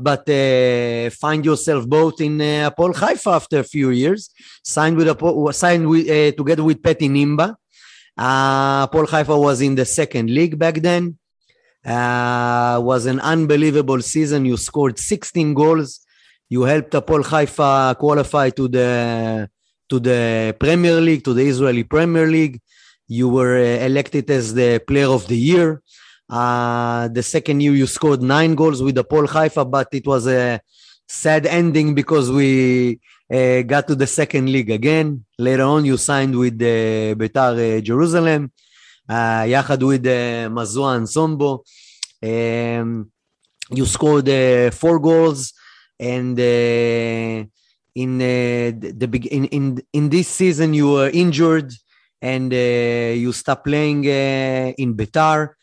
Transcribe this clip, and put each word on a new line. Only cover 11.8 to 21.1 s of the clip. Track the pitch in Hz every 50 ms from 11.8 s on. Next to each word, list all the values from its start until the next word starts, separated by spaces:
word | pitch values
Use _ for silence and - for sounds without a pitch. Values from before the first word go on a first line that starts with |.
| -
Uh, | 123 120 120 120 120 123 123 120 123 123 120 123 120 120 120 120 120 120 120 120
was | 123 127 123 113
an | 131 127 131
unbelievable | - 151 165 165 160 147 147 147 156 156 139 151 139 131 135 127
season. | 113 - - 156 156 143 147 143 131
You | 127 120
scored | 104 - - - 151 143 131 110
sixteen | - - - 208 202 - - - 175 156 151 143
goals. | 139 151 160 165 160 143 131 - - _ _ _ _ _ _ _ _ _ -
You | 123 123 123
helped | 135 151 156 - -
Hapoel | - 147 - - 160 147 135
Haifa | - 160 156 147 - - - 147 139 135 135 131 131 127 -
qualify | 147 151 147 147 135 - - 147 139 131
to | - - 131
the, | 123 123 127 123 123 123 120 120 117 117 113 113 113 110 110 104 - _ _ _ _ _ _ _ -
to | 135 127
the | 117 127 123 120 117 117 113 113 110 110 110 -
Premier | 135 151 170 175 175 170 165 165
League, | 165 165